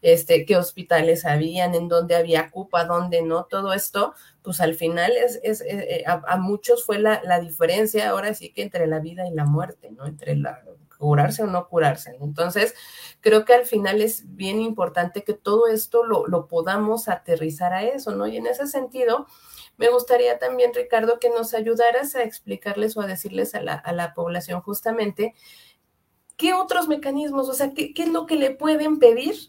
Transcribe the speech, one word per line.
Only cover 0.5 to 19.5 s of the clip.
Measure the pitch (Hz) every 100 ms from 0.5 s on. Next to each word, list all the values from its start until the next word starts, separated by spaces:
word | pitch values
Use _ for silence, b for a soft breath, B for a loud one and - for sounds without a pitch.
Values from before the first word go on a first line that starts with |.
| 190
hospitales | 175 - 180 170 160 165
habían, | 165 147 160 175 180
en | 170 170
dónde | 170 170
había | 170 165 165 160
cupo, | - 190 175
a |
dónde | 170 175 180 170
no, | 165 165 175
todo | 196 196
esto, | 190 - 202 214 B B B
pues, | - 175
al | 165
final | 160 165 170 180 247
es, | 240 -
es, | - 214
eh, | - 202 - 170
eh, | -
a, | 175 147
a | 196
muchos | 185 208 - 240 -
fue | 208
la, | 214 214
la | 180 175
diferencia, | 170 - 165 185 220 220 214
ahora | 196 208
sí | 214 170
que | -
entre | 202 180 160
la | 156
vida | 160 175 180
y |
la | 160 147
muerte, | 147 180 - -
¿no? | 113 143
Entre | 156 - 73
la, | 67 - - - _ _
curarse | 147 147 147 143
o | 214
no | 180 175
curarse. | 170 147 165 - 127
Entonces, | 143 147 175 196 226 - B B B B
creo | 214 214
que | 214
al | 240
final | 240 220 196 208
es | 214 - - 190
bien | 190 214
importante | 226 214 175 180 175 202
que | 202
todo | 214 - 214 233
esto | 220 - 233
lo, | 233 208 -
lo | 175 -
podamos | 170 165 202 214 220 220
aterrizar | 180 - 165 160 147 180
a | 185
eso, | 220 277 226
¿no? | 196 208
Y | 233
en | 233
ese | 254 285
sentido, | 277 254 254 240 240 285 B B